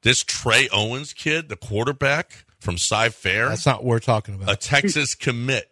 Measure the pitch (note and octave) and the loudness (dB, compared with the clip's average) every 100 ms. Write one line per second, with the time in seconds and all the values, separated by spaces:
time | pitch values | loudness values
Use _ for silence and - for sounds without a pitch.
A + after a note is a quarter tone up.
0 | C3 B2 - - B2 A2+ C3+ G2 G#2+ B2+ | 2 0 0 -4 2 2 4 0 -2 -4
1 | C#3+ - D#3+ D#3+ D3+ G2+ - G#2+ A#2+ C3+ | -10 -6 -2 -2 -4 -12 -4 -2 -2 0
2 | C#3 D3 - - _ _ - F2 - G#2+ | 0 0 -4 -14 _ _ -4 -2 0 2
3 | A2+ - F#2+ G2+ B2 - - A#2+ B2 A#2 | 2 0 -2 0 0 0 0 0 2 0
4 | - A2 - G2 G2 G2+ - C#3+ G3 D3+ | 2 0 0 -6 -2 -2 2 2 2 0
5 | C#3 - - A#2+ B2 B2+ - | -2 -2 -4 -2 -2 -2 -4